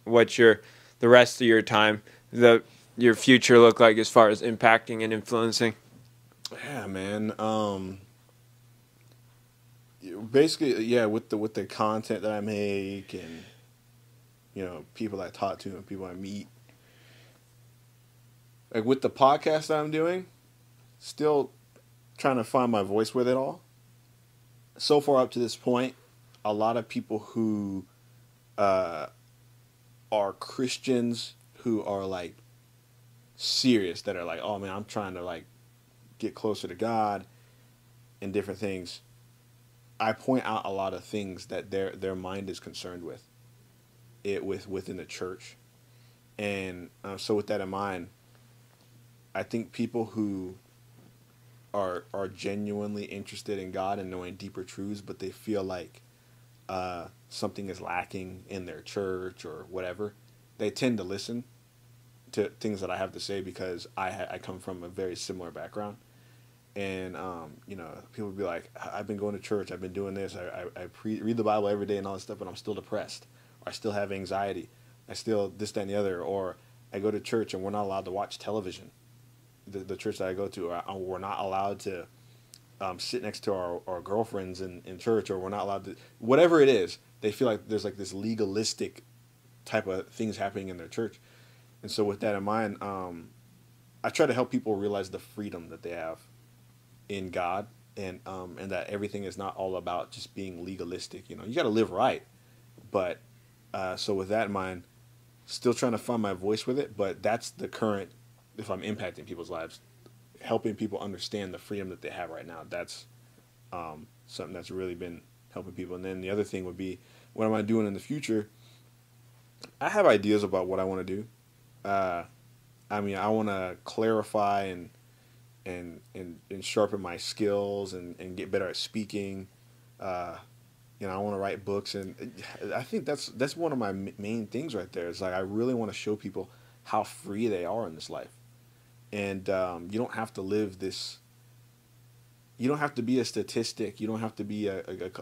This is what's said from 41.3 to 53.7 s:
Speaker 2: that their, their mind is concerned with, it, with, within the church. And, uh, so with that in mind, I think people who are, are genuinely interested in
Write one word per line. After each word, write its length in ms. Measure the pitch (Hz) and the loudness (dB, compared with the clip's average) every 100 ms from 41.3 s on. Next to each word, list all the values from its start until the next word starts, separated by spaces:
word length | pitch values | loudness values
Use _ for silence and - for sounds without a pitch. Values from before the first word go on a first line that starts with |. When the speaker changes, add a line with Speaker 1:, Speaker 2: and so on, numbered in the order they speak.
| 87 - | -10 -8
Speaker 2:
that 240 | 92 95 | -8 -4
their, 200 | 98 95 | -4 -4
their 240 | - 95 92 | -4 -6 -4
mind 340 | 92 98 95 | -6 -6 -8
is 100 | 85 | -10
concerned 440 | - - 95 90 | -12 -12 -12 -10
with, 200 | 82 64 - - - - - _ _ - - - | -12 -14 -18 -20 -20 -20 -20 _ _ -20 -20 -10
it, 200 | 101 98 98 | -4 -4 -2
with, 220 | 95 98 | -6 -4
within 280 | 95 95 95 | -8 -6 -10
the 80 | 78 | -10
church. 520 | - 92 95 - - - _ - - - - _ - | -8 -8 -8 -16 -20 -20 _ -20 -20 -20 -20 _ -6
And, 520 | 104 98 95 90 85 - | -4 -2 -6 -8 -14 -14
uh, 140 | 98 95 | -12 -8
so 180 | - 107 | 0 0
with 120 | 104 | 0
that 140 | 104 | -2
in 80 | 95 | -2
mind, 400 | 95 101 90 87 - _ - - - - _ - - - - - 95 | -4 -4 -4 -8 -16 _ -20 -20 -20 -20 _ -20 -20 -20 -20 -10 -8
I 80 | |
think 280 | 101 120 110 | -4 -4 -6
people 340 | - 117 120 110 | -4 -2 -2 -2
who 500 | 110 104 98 92 95 - - - - - - - - - - - | -2 -2 -2 -6 -12 -20 -20 -20 -20 -20 -20 -20 -20 -20 -20 -8
are, 320 | 101 95 87 - | -2 -2 -4 -6
are 140 | 98 95 | -6 -6
genuinely 800 | 95 101 101 104 104 104 104 104 | -6 -6 -4 -4 -4 -4 -6 -8
interested 540 | 98 98 104 - 101 | -10 -12 -12 -8 -6
in 120 | 92 | -6